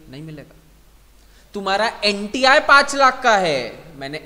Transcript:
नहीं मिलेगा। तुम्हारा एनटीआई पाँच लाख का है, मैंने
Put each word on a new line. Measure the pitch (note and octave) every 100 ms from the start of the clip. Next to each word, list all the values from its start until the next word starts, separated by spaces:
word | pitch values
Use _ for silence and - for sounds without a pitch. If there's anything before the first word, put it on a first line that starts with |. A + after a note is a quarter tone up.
| -
नहीं | C3+
मिलेगा। | D#3+ D3+ B2+ - _ _ _ _ _ _ _ _ _
तुम्हारा | G#3 F#3+ G3 A3+ - G#3
एनटीआई | G3+ G#3 C4 C4 D4
पाँच | D4 C#4+ C#4 C#4
लाख | C4 B3+
का | B3 G#3
है, | F3+ C3+ A#2 - - C#3
मैंने | C#3 D3+